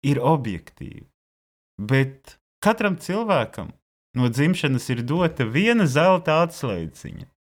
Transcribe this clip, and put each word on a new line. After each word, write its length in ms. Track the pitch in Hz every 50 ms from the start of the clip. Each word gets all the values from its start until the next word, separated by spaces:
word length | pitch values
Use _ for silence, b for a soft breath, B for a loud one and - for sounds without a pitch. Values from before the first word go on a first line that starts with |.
| -
ir 140 | 139 143
objektīva, 880 | 139 120 147 165 147 120 113 95 80 - - _ _ 67 - - - - _ _ _ _ _ _ _ _ _ _ _ _ _ _
bet 600 | - 104 104 135 135 135 135 135 - _ - - _ _ _ _ _ -
katram 320 | 202 220 214 214 202 180
cilvēkam 720 | 131 - - 180 214 233 220 190 139 110 - - - 87 80 - _ _ _ _ _ _ _ _
no 140 | 123 123 123 113
dzimšanas 560 | 127 143 165 185 - - 143 131 120 - -
ir 140 | 127 120 120
dota 400 | 120 147 175 180 160 165 - 127
viena 400 | 110 110 151 202 226 240 233 196
zelta 560 | 147 127 147 165 190 190 175 170 165 156 160 175
atslēdziņa 800 | 170 165 - - 120 98 87 82 78 - - - - - - - _ _ _